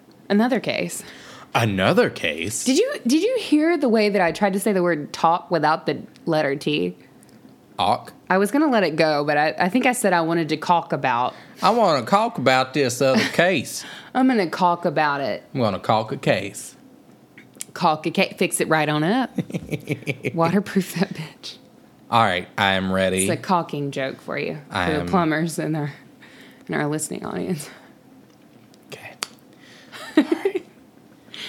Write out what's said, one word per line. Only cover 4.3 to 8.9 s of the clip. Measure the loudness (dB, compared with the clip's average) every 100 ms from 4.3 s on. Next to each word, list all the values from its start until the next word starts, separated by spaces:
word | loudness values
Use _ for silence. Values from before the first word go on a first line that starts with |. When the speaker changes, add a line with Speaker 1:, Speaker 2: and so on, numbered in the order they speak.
Speaker 1:
tried | 2 0
to | 2
say | 0
the | 2
word | 2 0 -4
talk | 0 2 2 0
without | 2 2 2 -2
the | -6 -8 -10
letter | -2 0 0 -2
T? | -2 -2 -2 -6 -16 -20 -20 -20 -20 -20 -14 -2
Speaker 2:
Awk? | 0 0 -4 -18 0
Speaker 1:
I | 2
was | 2
gonna | 2 2
let | 2
it | 2